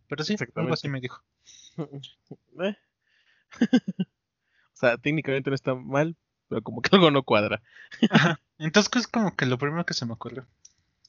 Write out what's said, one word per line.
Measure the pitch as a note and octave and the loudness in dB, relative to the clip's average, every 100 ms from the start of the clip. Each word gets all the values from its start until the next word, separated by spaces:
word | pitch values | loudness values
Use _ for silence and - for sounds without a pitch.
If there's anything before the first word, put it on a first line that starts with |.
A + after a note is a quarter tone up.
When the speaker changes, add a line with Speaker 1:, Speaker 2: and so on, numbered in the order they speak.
| - | -12
Speaker 1:
Pero | C#3+ | -8
sí, | D#3 G#3 D3+ | -6 -6 -6
algo | - E3 | -6 -4
así | D#3+ D3 | -4 -6
Speaker 2:
Exactamente. | |
Speaker 1:
me | C3+ | -8
dijo. | B2 - _ _ _ - - - | -10 -14 _ _ _ -20 -18 -14
Speaker 2:
<laughs> | D3 C#3 C3 _ - - _ - | -12 -14 -20 _ -20 -20 _ -8
Eh. | F#3+ G3+ _ _ _ _ _ _ _ | -6 -6 _ _ _ _ _ _ _
<laughs> | - A#3 B3+ - - F3+ _ _ _ _ _ _ | -2 2 2 2 -6 -10 _ _ _ _ _ _
O | - | 0
sea, | B2 A#2+ | 2 2
técnicamente | C#3+ D#3 C3+ C3+ C3+ | 0 -2 -2 -4 -2
no | |
está | C#3 - | -4 -4
mal, | B2+ C#3 C#3 D#3+ D#3+ _ _ - | -6 -2 -2 -2 -4 _ _ -10
pero | - | -8
como | - A#2+ | -8 -6
que | - | 4
algo | G3 E3 | 6 8
no | C#3 | 4
cuadra. | - A2 G#2 G#2 _ - - | 4 2 2 -4 _ -20 -20
<laughs> | - A3+ | -2 4
Speaker 1:
Ajá. | F#3 D#3+ D#3 _ - | 4 4 0 _ -10
Entonces, | D#3 G#3+ G#3 B3 | 0 2 2 0
es | A3 | -2
como | A#3 G3+ - | -2 -2 0
que | C3 | -2
lo | B2 | 0
primero | C#3+ E3 E3+ | -2 -4 -6
que | |
se | - A#2 | -6 -8
me | |
ocurrió. | A2+ A#2+ A#2+ B2 _ _ _ _ _ | -10 -12 -14 -18 _ _ _ _ _